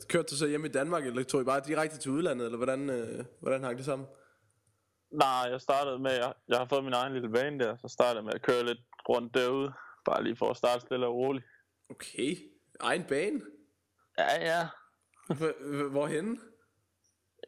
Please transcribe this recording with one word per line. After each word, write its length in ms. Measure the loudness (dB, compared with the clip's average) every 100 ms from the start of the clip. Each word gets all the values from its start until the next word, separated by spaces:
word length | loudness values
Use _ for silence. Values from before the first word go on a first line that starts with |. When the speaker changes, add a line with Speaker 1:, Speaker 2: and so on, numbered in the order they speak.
| 0
Speaker 1:
kørte 200 | 0 0
du 60 | -2
så 100 | 0
hjemme 220 | 0 -2
i 40 |
Danmark, 340 | -2 0 0 -2
eller 180 | -4
tog 160 | 0 0
I 40 |
bare 160 | 2 0 0
direkte 320 | -2 -2 -4
til 120 | -2
udlandet, 340 | 0 0 0
eller 120 | -2 -2
hvordan, 340 | -2 -2 -2
øh, 340 | -4 -4 -8 -10 -6
hvordan 240 | -2 0
hang 120 | -2 -4
det 80 |
sammen? 240 | -4 -4 -6 -18 _ _ _ _ _ _ _ _ _
Speaker 2:
Nej, 360 | 2 4 4 2
jeg 100 | 0
startede 380 | 2 2 2 0
med, 140 | 2
jeg, 200 | 2 2 -2 0
jeg 100 | 0
har 60 |
fået 200 | 2 0
min 80 | 2
egen 200 | 0 0
lille 200 | -2 0
bane 320 | 2 2 0
der, 120 | -2 -2
så 120 | -2
startede 280 | 2 4 2
jeg 80 |
med 100 | -2
at 80 | 0
køre 240 | 2 2 2
lidt 120 | -2 _ -6 0
rundt 260 | 0 2
derude, 380 | 0 2 0 -2 -6 -18 -4
bare 200 | 0 2
lige 120 | 0 0
for 140 | -2
at 60 | 2
starte 240 | 0 0
stille 260 | -2 -2 0
og 80 |
roligt. 300 | 0 0 -2 -6 _ _ _ -20
Speaker 1:
Okay, 460 | -18 -12 -4 -4 -4 -10 -20 _ -4
egen 240 | 0 0 0
bane? 320 | 0 0 -4 -8 -18 _ _ _ _ _ 0
Speaker 2:
Ja, 220 | 2 2
ja. 280 | 2 0 -2 -8 -20 _ _ _ -6 -2
Speaker 1:
Hvor, 400 | -2 -2 -6 -4
hvor, 120 | 0
hvorhenne? 500 | 0 0 -2 -4 -6 -10 _ _ _ _ _ _ _ _ _